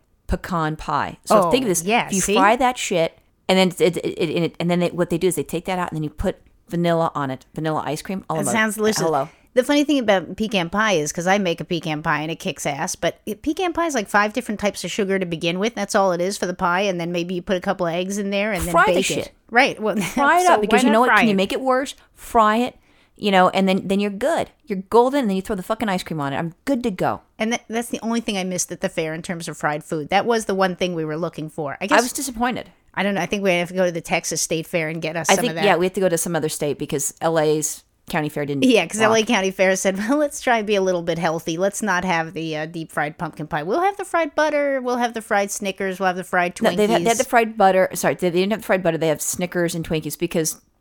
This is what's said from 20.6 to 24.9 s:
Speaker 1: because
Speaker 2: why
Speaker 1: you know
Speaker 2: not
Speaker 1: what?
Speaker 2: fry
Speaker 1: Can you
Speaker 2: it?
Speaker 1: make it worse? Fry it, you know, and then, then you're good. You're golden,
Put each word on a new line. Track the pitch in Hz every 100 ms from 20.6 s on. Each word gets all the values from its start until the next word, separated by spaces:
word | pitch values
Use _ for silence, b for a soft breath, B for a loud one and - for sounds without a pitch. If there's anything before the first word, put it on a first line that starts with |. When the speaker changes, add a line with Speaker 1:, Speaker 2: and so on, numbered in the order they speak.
Speaker 1:
because | 208 214
Speaker 2:
why | 247
Speaker 1:
you |
know | 220
Speaker 2:
not | 254
Speaker 1:
what? |
Speaker 2:
fry | 214
Speaker 1:
Can | 208
you |
Speaker 2:
it? | 190
Speaker 1:
make | 196
it | 240
worse? | 262 254 277 - b
Fry | _ - 240 214 220
it, | 247 - b b b b
you | 208
know, | 190 185
and | - 190
then, | 190 180
then | 196
you're | 202
good. | 196 254 311 - _ -
You're | 190
golden, | 185